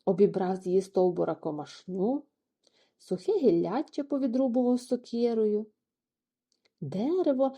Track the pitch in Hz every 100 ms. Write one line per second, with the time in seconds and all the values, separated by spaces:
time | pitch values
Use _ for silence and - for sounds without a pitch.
0 | - 185 202 185 185 185 180 185 190 190
1 | 185 170 165 156 165 151 151 - - 185
2 | 208 285 - _ _ _ _ _ _ _
3 | - 180 - 415 247 170 170 233 311 -
4 | 285 277 262 254 269 240 247 247 - 247
5 | - 233 240 226 214 208 214 _ _ _
6 | _ _ _ _ _ _ _ _ 143 185
7 | 254 370 320 254 269